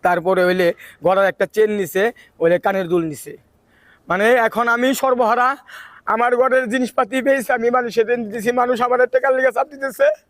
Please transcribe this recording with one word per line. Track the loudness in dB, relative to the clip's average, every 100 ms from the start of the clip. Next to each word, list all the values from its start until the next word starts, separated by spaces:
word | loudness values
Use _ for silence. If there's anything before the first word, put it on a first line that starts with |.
তারপরে | 2 0 0 2 2
হইলে | 2 0 -2 -12 -4
গলার | 0 2 2
একটা | 0 -4
চেন | 0 0
নিছে, | 0 -4 -2 -2 -4 -20 _
হইলে | 0 2
কানের | 0 -2 -2
দুল | -2
নিছে। | -2 -8 -14 -20 _ _ _ _ _ _ -6
মানে | 0 2
এখন | 2 2 0 0
আমি | 0 0
সর্বহারা, | 0 0 0 0 2 0 -2 _ -20 -20 -16 -4
আমার | 0 0 2
ঘরের | 2 2 0
জিনিসপাতি | -2 -2 -2 -2 0
পেয়েছি, | 0 0 0
আমি | -2 0
মানুষের | 0 -2 -2 0
দিন | -2 -4
দিছি, | -6 -4
মানুষ | 0 0 0
আমার | 0 2 2
টাকার | 0 0 2
লেগে | 0
চাপ | 0 -6
দিতেছে। | -6 -10 0 0 0